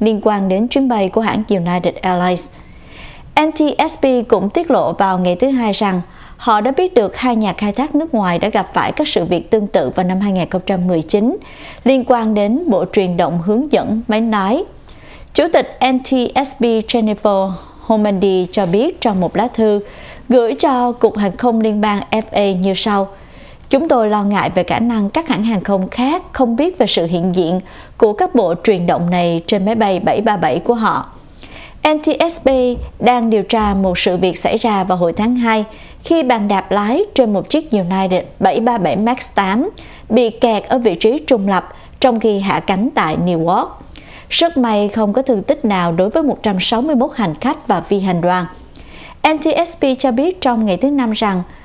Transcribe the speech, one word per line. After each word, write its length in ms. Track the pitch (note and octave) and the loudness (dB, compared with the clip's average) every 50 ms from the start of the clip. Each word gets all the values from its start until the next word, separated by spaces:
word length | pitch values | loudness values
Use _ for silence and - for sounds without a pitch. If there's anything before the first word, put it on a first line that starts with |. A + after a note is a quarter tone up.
liên 200 | G#3+ A3 A3 G3+ | 0 0 0 2
quan 260 | - G#3+ G#3 G3+ G3 F#3 | 2 0 2 2 0 0
đến 200 | F#3 G3 A#3 B3 | 0 0 0 0
chuyến 200 | - C#4 C4+ B3+ | 0 0 2 2
bay 200 | A#3 G#3 G3 F#3 | 2 0 0 0
của 120 | - A3+ | 0 0
hãng 220 | A3+ G3 - G#3+ G#3+ - | 0 0 -2 -2 0 0
United 460 | G#3 F#3 E3+ F3 F3 F3+ F3 E3+ - | 0 0 0 0 -2 0 -2 -2 -4
Airlines. 540 | - - F#3 F3+ F3 F3+ F#3 F3+ F3 - - - - - - - - - - - - - - - - - - - D4 | -2 -2 -2 0 0 0 0 0 -2 -6 -12 -18 -20 -20 -20 -20 -20 -20 -20 -20 -20 -20 -20 -20 -20 -16 -2 0 2
N 120 | D#4 D#4 | 2 2
T 40 | D#4 - D4+ C#4+ - - D4 D#4+ | 2 0 0 0 2 0 -2 -2
S 120 | - - | -2 0
B 40 | - C4+ B3+ B3 A3+ - | 0 2 2 0 2 2
cũng 220 | A3+ F#3 F#3+ G#3 | 0 2 2 0
tiết 200 | - E4+ E4 E4+ | -2 -2 0 2
lộ 220 | B3 F#3 D3 C#3 | 2 2 2 0
vào 260 | F3 - G3 F#3+ F#3 F3+ | 0 0 0 0 2 0
ngày 180 | F3+ F3+ F3+ | 2 0 0
thứ 120 | F3+ B3+ C#4 | 0 0 0
Hai 240 | C4+ B3 A#3 G#3 | 0 0 0 0
rằng 280 | G3 - G#3+ G3 F#3 F3+ F3 - - - - - - | 0 0 0 0 0 -2 -4 -8 -16 -20 -20 -20 -18
họ 240 | - - A#3+ A3 G#3 | -6 0 2 2 2
đã 100 | G#3 A#3+ C#4 | 2 0 0
biết 180 | - F#4 F#4 - | 0 0 2 2
được 220 | A#3+ G3+ F3+ - | 0 0 0 -2
hai 200 | - B3 B3+ A#3 | -2 -2 0 0
nhà 180 | A3 G#3+ F#3+ - - | 2 0 0 -2 -2
khai 140 | G#3 G#3 | -4 -2
thác 220 | G3+ B3 C#4+ D4+ D4+ | -2 -2 -4 0 0
nước 200 | C#4+ E4 E4 C4 | -2 -2 0 -2
ngoài 240 | A3 G3 F3+ F3 E3+ | 0 0 0 0 0
đã 100 | F#3+ G#3+ | 0 0
gặp 180 | G#3+ G#3+ F3+ - | 0 0 -2 0
phải 200 | - F3 A#2 - | -2 -2 -2 -2
các 160 | - - D4+ - | -2 -2 -2 0
sự 160 | - G3 E3+ | 0 -2 0
việc 260 | F3+ F3+ E3+ E3+ - | 0 -2 -2 0 0
tương 160 | A#3 G#3+ G#3 | 0 0 0
tự 240 | G3+ - F#3 C#3 B2+ | 0 0 0 0 0
vào 160 | - G3 F#3 | -2 -2 -2
năm 140 | F3+ F#3 F#3+ | 0 0 0
hai 120 | G3+ G3+ | 0 0
nghìn 180 | F#3+ F#3 D#3+ - | 0 0 -2 -2
không 120 | - F3+ F#3 | -4 -6 -2
trăm 200 | - G3 F3+ F3+ | -2 -2 0 0
mười 160 | F#3 F3 D#3+ | 0 0 0
chín 340 | D3+ - - G3+ A3 B3+ F#4 - - - - - - - - - - | 0 0 0 2 2 2 0 -2 -8 -14 -20 -20 -20 -20 -16 -4 0
liên 200 | B3 C4+ C4 A#3 | 2 2 2 4
quan 280 | - B3 A#3 A3 A3 G#3+ | 2 2 2 2 0 0
đến 280 | G#3 G3+ G#3 A#3 D#4 F4+ | 2 2 2 0 0 0
bộ 180 | D#4 G3+ E3+ F3 F#3 | 0 0 0 0 2
truyền 240 | - G#3+ F#3+ F3+ F3 | 0 0 0 2 0
động 260 | F3 E3+ C#3 F3 F3 | 0 0 0 0 -2
hướng 300 | E3 G#3 G#3 A#3+ D4+ D4 | 0 0 0 0 0 0
dẫn 300 | A#3 F3+ - - G#3+ A3+ A#3 - | 0 0 0 0 -4 -4 -2 -2
máy 120 | G#3 A3 | -2 0
lái. 440 | A#3 A3+ G#3+ G3+ F#3+ G3 A#3+ E4 A4 - - - - - - - - - - - - - - | 0 0 0 0 0 0 0 -2 -2 -6 -12 -20 -20 -20 -20 -20 -20 -20 -20 -20 -18 -4 0
Chủ 100 | - D4+ E4+ | 0 0 2
tịch 260 | - - B3 - - - B3 C4 | 2 0 0 0 -4 -2 0 2
N 60 | C4 B3+ | 2 0
T 80 | C4 - C4+ B3+ A#3+ - - C4 C#4 | 0 0 0 0 0 0 0 -2 -2
S 60 | C4+ - - | -2 -4 -2
B 40 | - | 0
Jennifer 840 | A#3 A3+ A3 A3 - - A#3+ A3 G#3+ G#3 - - G#3 G3 F#3+ F#3+ F#3+ F3+ - - - - - | 0 2 0 -2 0 -2 0 0 0 -2 0 0 0 2 2 0 -2 -4 -10 -12 -20 -20 -18
Homendy 640 | - - A3 G#3+ G#3 G#3 G3 F3+ G3 G3 F#3 F#3 F3+ F3 | -4 -2 0 2 2 0 0 2 2 2 2 0 -2 -2
cho 140 | - G#3+ G3 | -2 -2 0
biết 340 | E3+ F3+ G#3 C4+ F4 - - | 2 2 0 0 0 -2 -2
trong 200 | - A#3 G3 F#3 | -2 -2 0 0
một 160 | F3 E3 - | -2 0 0
lá 120 | G3 A3+ B3+ - | -2 -2 -2 0
thư 260 | A#3 A3 G#3+ G#3 G#3 G#3 - - - - - - - - - | 0 2 2 2 0 -2 -6 -16 -20 -20 -20 -20 -16 -4 2
gửi 260 | B3 B3+ A#3 A3 C4+ | 2 4 4 2 0
cho 380 | C4+ F4 D4 C4 B3 B3 A#3+ | 0 0 2 2 2 0 -2
Cục 240 | A#3 - A3+ G#3 G3+ | 0 2 0 0 2
Hàng 200 | G#3+ G3+ F#3+ F#3 | 2 -2 -2 -2
không 240 | - B3+ B3 A3+ A3+ | 0 0 0 2 2
Liên 200 | A3 A3 G#3 G#3 | 0 0 0 0
bang 200 | G#3+ G#3+ G3+ G3 - - | 0 0 0 -2 -4 -2
F 120 | - A3 G#3+ - | -4 -4 -4 -2
A 220 | - G3+ G3+ G3 | 0 0 2 2
như 220 | F#3+ F3+ F#3 G3 F#3+ | 0 0 0 0 0
sau: 340 | F#3 - G3 G3+ G3 G3 G3 - - - - - - - - - - - - | 0 0 0 0 0 -2 -2 -6 -20 -20 -20 -20 -20 -20 -20 -20 -18 -4 0
"Chúng 200 | C4+ C4+ E4 D#4 | 0 2 2 2
tôi 200 | C#4+ A#3+ G#3+ G#3 | 2 2 2 2
lo 140 | G#3+ G#3 G3+ | 0 0 0
ngại 260 | G3+ G#3 F#3 - - | 0 0 0 0 0
về 120 | F3+ F#3 | 0 -2
khả 160 | F3 - - A#3 | 0 0 0 0
năng 320 | A3+ A#3+ A#3 G#3+ G3+ G3+ | 0 0 0 0 -2 0
các 180 | - D#4+ E4 E4 | -2 -4 -2 -2
hãng 160 | B3+ F#3+ G#3+ | -2 -2 0
hàng 200 | A#3 A3 F#3 - | 0 -2 -2 0
không 240 | G3+ G3+ F#3 F#3+ - | 0 0 0 -2 -4
khác 340 | - - B3 C#4 E4 F#4 - - | -2 -2 -2 0 0 -2 -6 -8
không 240 | - - C4 A#3 A#3 | -2 -2 0 0 2
biết 220 | B3 D4+ F4+ F4+ - | 0 0 -2 2 0
về 80 | A3+ | 0
sự 200 | G3 - G3 E3+ | 0 2 0 0
hiện 280 | E3 F3 E3+ F3 F#3+ F3 | 0 0 0 0 0 0
diện 260 | F#3 E3+ D#3+ F3+ F#3 - - - - - - - | 0 0 0 0 -2 -4 -8 -20 -20 -20 -16 0
của 160 | - A#3 G#3+ | 2 2 2
các 220 | G#3+ - F#4 F4+ - | 2 0 -2 0 2
bộ 200 | A#3 G3 E3 F3 - - | 2 2 2 0 0 2
truyền 220 | A3+ G3 F3 F3 | 2 2 2 2
động 240 | F3 D#3+ C3 F3 F3 | 0 0 0 0 0
này 320 | F3+ F3 F3 E3+ E3+ E3 E3+ | 0 0 0 0 0 -2 -2
trên 180 | - G#3+ G3 F#3+ | 0 -2 0 0
máy 100 | G#3+ A#3 | 0 0
bay 260 | A3 A3 G3 F#3 F3 | 2 2 0 0 0
bảy 200 | G#3 - C3 - | 0 0 0 2
ba 160 | A3 A3+ G#3 | 0 0 0
bảy 220 | F3+ D#3+ D3+ B2 - | 0 0 0 -2 -2
của 160 | - - A#3+ | 0 -2 0
họ." 360 | A3+ A3 F#3 D#3 C3 - - - - - - - - - - - - - - - - - D4+ | 0 0 0 0 -2 -6 -8 -16 -20 -20 -20 -20 -20 -20 -20 -18 -20 -20 -20 -16 -2 0 0
N 100 | D#4 D4+ | 0 2
T 60 | D4+ | 0
S 360 | D#4+ - - E4 E4+ E4 - - | 0 0 0 0 -2 -2 -2 0
B 40 | C4+ C4+ B3+ B3 B3 A#3+ A#3+ - - - - | 2 2 2 2 0 -2 -4 -8 -12 -10 0
đang 300 | - A#3+ B3 B3 A3+ A3+ | 2 2 2 2 2 2
điều 120 | A3 G3+ | 2 0
tra 320 | F#3+ G3 A#3 A3 G#3+ G#3 G3 | 0 0 0 0 2 0 0
một 240 | G3 F#3+ F#3 F3+ F3 | 2 0 0 0 0
sự 180 | - G3 F3+ | 0 0 0
việc 220 | F3 F3+ F3+ E3+ - | 2 0 0 -2 -2
xảy 180 | - F3 - | -2 -2 -2
ra 280 | A3+ - A3+ G#3 G3 F#3 | 0 0 0 0 0 0
vào 140 | G3 F#3 F3 | 0 0 0
hồi 140 | F3 E3 | 0 0
tháng 240 | E3 G3+ G#3+ A#3 B3 | 0 0 0 0 0
hai 280 | B3 A#3 A3+ A3 G#3+ G#3 - - - - - - - - | 2 2 2 2 0 0 -4 -8 -20 -20 -20 -20 -14 -2
khi 180 | - E4 E4 | 0 0 2
bàn 260 | D4 B3 A#3+ A3 G3+ G#3 | 2 2 0 0 2 0
đạp 220 | G3+ F#3+ - - | 0 0 0 0
lái 320 | F#3+ G#3 G#3 G#3 B3+ F4 G#4+ G#4 - | -2 0 0 0 0 0 0 0 2
trên 180 | C4+ A#3+ G#3+ | 2 2 2
một 160 | G3+ F#3 E3 - | 2 -2 -2 0
chiếc 220 | - D#4 D#4 - | -2 -2 0 0
United 520 | A3+ G3+ F3+ F3 F#3+ F#3+ F#3+ F#3 F#3 F3 - - - - | -2 0 0 0 0 0 2 2 0 0 -2 -4 -6 0
bảy 200 | G3+ F#3+ D3+ - | 2 2 2 2
ba 180 | A3+ B3 A#3 A3+ | 0 0 0 2
bảy 180 | F3 D3+ B2+ | 0 0 0
Max 320 | F#3+ A3 A#3 B3+ - - - - | 0 0 0 0 -2 -6 -6 -2
tám 360 | G#3 G3 F#3+ G3 A#3 D#4+ G#4+ - - - - - - - - | -2 0 0 0 0 -2 -2 -6 -10 -20 -20 -20 -18 -6 0
bị 220 | G#3+ B3 A#3+ A3 | 2 2 2 2
kẹt 340 | A3+ - - A#3 G#3+ G3+ - | 0 0 0 2 2 0 0
ở 140 | - B3 C4 | 0 -2 2
vị 160 | A#3+ - E4+ | 2 0 0
trí 240 | E4+ - A3 C4 D4+ | 2 2 2 2 2
trung 300 | D4+ - C4+ G#3+ F#3+ G3+ | 2 2 2 2 2 2
lập 260 | F#3+ F3+ - - - - - - - - | 0 0 -2 -4 -18 -20 -20 -20 -8 0
trong 200 | - B3+ A#3 A3 | 2 2 2 2
khi 180 | A3 A3 G#3 G3 | 0 0 0 0
hạ 200 | G3 G3 - D#3+ | 0 0 -2 -2
cánh 280 | - - F#3+ F#3 A3 D4+ - | 0 -2 -2 0 0 -2 0
tại 220 | A3+ F#3 D#3 D#3 D#3+ E3+ | -2 -2 0 0 0 0
Newark. 400 | F3+ F3 D#3+ D#3+ E3+ F#3+ A#3 E4 - - - - - - - - - - - - - | 0 0 0 2 2 2 0 0 -4 -8 -18 -20 -20 -20 -20 -20 -20 -20 -20 -12 -4
Rất 280 | - - E4 E4+ E4+ | 0 2 2 2 2
may 320 | C#4 A#3+ A3+ G#3+ G#3 G#3 G3+ | 0 0 2 2 2 0 0
không 240 | G3+ A3 G#3+ G3+ | 0 0 0 2
có 100 | G3+ C4 | 2 0
thương 200 | C4+ C4+ A#3+ G3 | 2 2 0 0
tích 220 | G3 - D4 - - | 2 -2 -2 0 0
nào 280 | G#3+ G3 F#3 F3 E3+ | 0 0 2 0 0
đối 180 | E3 E3 F#3 G#3+ | 2 2 0 2
với 120 | - E4 | 2 0
một 160 | D#4 C4 G3 - | 0 0 -2 0
trăm 180 | - G#3+ G3 F#3 | -2 -2 -2 0
sáu 220 | - - A#3 A3 | -2 0 0 0
mươi 140 | B3+ D#4+ D4 | 0 0 2
mốt 140 | A3+ C4+ D4 - | 0 0 0 -2
hành 200 | - G#3 E3 D3 - | -2 -2 -2 -2 -2
khách 280 | - C4 D#4 - - - | -4 -4 -4 -4 -2 -2
và 120 | G3+ E3+ | -2 -2
phi 200 | D#3+ - G#3 G3 | 0 -2 -2 -2
hành 200 | F#3+ F#3+ F3+ E3 | 0 0 0 0
đoàn. 260 | E3 F3 F3+ F#3 E3+ - - - - - - - - - - - - - - - - D4+ | 2 2 0 0 -2 -6 -10 -18 -20 -20 -20 -20 -20 -20 -20 -20 -20 -20 -16 0 0 2
N 100 | D#4 D4 | 2 2
T 40 | D4+ D#4+ - - E4+ | 0 0 0 0 0
S 100 | E4 - - | -2 -2 -2
B 40 | D4 C4+ C4 B3+ | 0 0 0 2
cho 120 | - C4 | 0 0
biết 300 | A3+ B3 D4 F4+ F#4 - | 2 2 0 0 -2 0
trong 260 | - B3+ A#3+ A3 A3 | -2 0 0 2 0
ngày 100 | G3+ F3+ | 0 0
thứ 140 | F3+ C4 C#4+ | 0 0 0
Năm 220 | D4 C#4 B3 A3 | 0 0 0 -2
rằng 300 | G#3+ - A3+ G#3 F#3+ F3+ F3 - - - - | -2 -2 -2 0 0 -2 -4 -6 -12 -20 -20